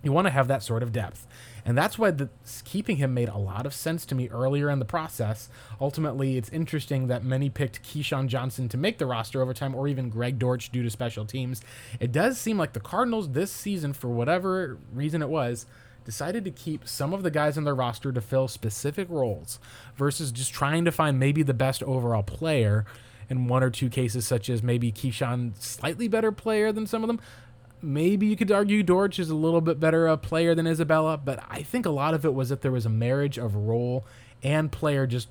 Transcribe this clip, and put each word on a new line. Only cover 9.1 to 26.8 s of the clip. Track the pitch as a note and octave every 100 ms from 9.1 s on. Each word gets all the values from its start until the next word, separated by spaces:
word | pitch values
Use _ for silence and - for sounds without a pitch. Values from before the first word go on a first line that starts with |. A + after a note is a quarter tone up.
| A#2 A2+ C3+
over | B2+
time, | B2+ C#3
or | C3 C#3+
even | C3+ B2
Greg | A2+ B2 C3
Dortch | B2 B2 -
due | B2+
to | A#2
special | - A#2+ A2
teams. | G#2+ C3+ B2+ C3 - - - -
It | B2
does | B2 A3 B3+
seem | A3 G#3
like | D#3
the | A#2
Cardinals | - F#3 B3 A3+ E3
this | C3 G3
season, | - G#3 F#3+ D3
for | C#3 B2
whatever | A#2+ B2 F3+ F#3 F#3 E3 A#2+ -
reason | B2 D3+ D#3+
it | D3
was, | D#3 A#2+ A#2+ - - - -
decided | - A2 D3 A3+
to | F#3+
keep | - E3 D3+ -
some | - C#3+
of | G3
the | F3+
guys | D3+ D3+ D3
on |
their | D3 C3+
roster | B2 A#2 C#3
to | B2
fill | G#2+ C3 C3
specific | - A2+ - C#3+ D3 F3+
roles | D#3+ B2 F#2+ D#2+ - - - - -
versus | C#3+ C#3+ D3
just | A#2+ B2+
trying | - C#3+ D#3+
to | E3+
find | D#3 D#3 C3
maybe | C#3 D3
the | C#3+
best | A#2+ C3 B2+
overall | - C3 A#2+ A2+
player | G2 - D#3+ D3 G#2+ G#2 G#2 - - - -
in | B2+ B2
one | B2+
or | B2+
two | A2+ B2+
cases, | C3 B2 A#2+ G#2+
such | B2 A2+
as | A#2
maybe | A#2+ A#2+ A#2+
Keyshawn, | G#2+ C3 A2+ B2+ B2 A#2+ G2+
slightly | - - - B3 A#3
better | A3 A3
player | G#3 A3+ G#3+ G#3+
than | G#3+